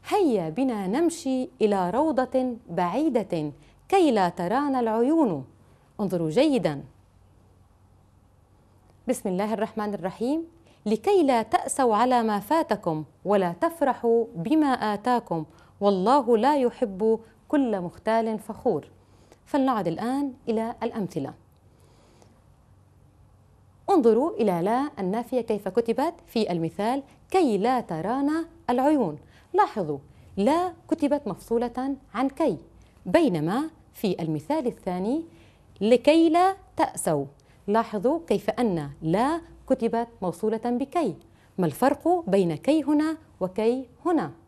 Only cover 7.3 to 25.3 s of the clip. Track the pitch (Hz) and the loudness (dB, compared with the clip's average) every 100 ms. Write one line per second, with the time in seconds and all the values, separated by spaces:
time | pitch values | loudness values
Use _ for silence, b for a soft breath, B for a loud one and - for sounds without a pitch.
7.3 | _ _ _ _ _ _ _ _ _ _ | _ _ _ _ _ _ _ _ _ _
8.3 | _ _ _ _ _ _ _ - 247 208 | _ _ _ _ _ _ _ -6 -4 -4
9.3 | 180 208 214 220 - 214 202 180 - 233 | -4 -4 -4 -4 -6 -6 -6 -8 -6 -4
10.3 | 320 330 _ b b 214 220 - 403 277 | -4 -6 _ b b -2 -2 2 4 4
11.3 | 233 220 - - - 247 208 254 247 220 | 2 0 -2 -2 0 2 4 4 2 2
12.3 | 208 202 320 320 202 175 156 151 _ 175 | -2 0 0 0 -2 -2 -4 -8 _ 0
13.3 | 202 175 170 330 330 277 233 240 233 226 | 2 2 0 -4 0 0 0 2 2 0
14.3 | - 165 311 294 247 214 202 247 240 233 | -6 0 2 4 0 -2 -2 0 0 0
15.3 | 165 156 b b b 202 190 196 285 233 | -6 -6 b b b 2 2 4 4 4
16.3 | 226 247 294 240 - 226 185 220 220 B | 4 4 2 0 -2 -6 -2 0 0 B
17.3 | B _ 277 254 196 175 - - 226 226 | B _ 0 0 -2 -6 -6 -2 0 0
18.3 | 214 - 214 247 156 - - b b b | -4 -10 -4 -2 -2 -6 -20 b b b
19.3 | b _ 294 269 226 170 160 226 269 285 | b _ 0 2 0 -2 -4 -4 -4 -4
20.3 | 247 - 220 226 - 226 233 185 160 135 | -8 -4 -2 -4 -6 -8 -6 -6 -6 -8
21.3 | - _ _ _ b b b b b b | -12 _ _ _ b b b b b b
22.3 | b b _ _ _ _ _ _ _ _ | b b _ _ _ _ _ _ _ _
23.3 | _ _ _ _ _ - 381 233 220 320 | _ _ _ _ _ 0 4 6 4 0
24.3 | - 220 170 185 240 285 - 185 220 240 | 0 0 0 0 -2 -4 -4 -4 -4 -4